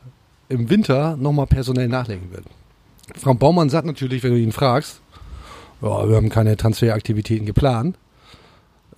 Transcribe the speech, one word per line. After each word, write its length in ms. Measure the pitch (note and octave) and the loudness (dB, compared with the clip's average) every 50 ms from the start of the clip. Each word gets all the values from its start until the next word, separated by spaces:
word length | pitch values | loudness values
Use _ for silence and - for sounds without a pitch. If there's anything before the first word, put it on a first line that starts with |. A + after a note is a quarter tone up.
| - B2+ _ _ _ _ _ _ _ - | -20 -20 _ _ _ _ _ _ _ -6
im 220 | C3 A#2+ A#2+ A#2 | -4 -4 0 2
Winter 440 | F3+ G#3+ G#3 - B2+ C3+ D3+ E3 D#3+ | 2 2 4 2 0 0 0 -2 -4
nochmal 300 | C3 C3 D3 D3 D3 C3+ | -2 -2 0 0 0 2
personell 420 | - - C3+ B2 B2+ B2+ B2+ B2+ | 2 2 2 2 -2 -2 0 0
nachlegen 440 | A#2 B2+ B2+ B2 A2+ G2+ F2+ F#2 F2+ | 0 -2 -2 -4 -6 -8 -10 -10 -14
wird. 140 | F#2 F#2+ F2+ - - - _ _ _ _ _ _ _ _ - - - - | -16 -18 -18 -20 -20 -20 _ _ _ _ _ _ _ _ -20 -20 -18 -4
Frank 180 | - C3+ B2+ G#2+ | 0 0 2 4
Baumann 300 | C3+ D3+ F3 F3 D#3+ C3+ | 4 4 4 4 2 2
sagt 160 | C#3+ E3 C#3+ | 0 0 -2
natürlich, 380 | E3 C3+ - C3+ B2 C3 B2 B2 | -4 -6 -6 -6 -4 -4 -2 0
wenn 80 | B2 | 0
du 80 | A#2+ A#2+ | 2 2
ihn 120 | A2+ A2 | 2 0
fragst, 480 | G#2+ - C#3+ B2+ A#2+ D3+ - - - - _ _ _ - - - - - - - - - - - - - A2+ | 0 0 0 2 2 0 -2 -4 -16 -20 _ _ _ -20 -20 -20 -20 -20 -20 -20 -20 -20 -20 -20 -16 -8 -4
„Ja, 260 | G#2+ G#2 G2+ G2+ G#2+ | -4 -2 0 2 2
wir 60 | A2 | 4
haben 140 | A2 G#2+ A2 | 4 2 2
keine 280 | - A2+ A2 G#2+ G#2+ | 2 2 2 2 2
Transferaktivitäten 880 | - - A2+ G#2+ - A#2+ A2+ G#2+ G#2+ - - A2 G#2+ G#2 - A2+ A2 G#2 | 2 2 0 0 2 0 0 0 -2 -2 -4 -4 -4 -2 -2 -2 -2 -2
geplant.“ 520 | G#2 G2 - C#3 C3+ A#2+ A2+ B2 F3 F#3 _ _ _ _ _ _ - - - _ _ _ _ _ _ _ _ _ _ - | -2 0 2 2 2 0 0 -2 -4 -6 _ _ _ _ _ _ -20 -20 -20 _ _ _ _ _ _ _ _ _ _ -20